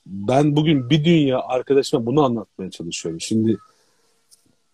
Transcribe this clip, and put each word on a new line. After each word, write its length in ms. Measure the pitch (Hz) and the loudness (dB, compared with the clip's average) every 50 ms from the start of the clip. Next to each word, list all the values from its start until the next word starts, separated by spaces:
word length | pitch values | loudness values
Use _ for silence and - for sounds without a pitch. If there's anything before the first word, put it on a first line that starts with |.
| - | -12
ben 500 | - 95 98 101 104 127 139 147 151 147 | -14 -12 -8 -4 0 0 2 2 2 2
bugün 340 | 147 156 156 160 139 123 120 | 2 2 2 2 0 2 2
bir 140 | 151 160 147 | 2 2 4
dünya 360 | 170 175 160 147 135 127 127 | 4 4 4 4 2 0 -2
arkadaşıma 680 | - - 127 127 120 - 139 135 127 - - 135 113 | -2 -4 -4 -4 -2 0 2 2 2 2 0 -2 -2
bunu 180 | 120 131 151 147 | 0 2 2 2
anlatmaya 460 | 131 120 113 95 - _ - 95 90 | 2 0 -4 -8 -10 _ -12 -12 -12
çalışıyorum. 500 | - - 85 85 82 - - 87 82 82 | -12 -12 -12 -12 -10 -10 -8 -8 -10 -8
Şimdi 380 | - - 113 110 110 113 107 - - _ _ _ _ _ _ _ _ _ _ _ _ _ _ _ _ _ _ _ _ _ | -6 -4 -2 0 2 0 0 -2 -4 _ _ _ _ _ _ _ _ _ _ _ _ _ _ _ _ _ _ _ _ _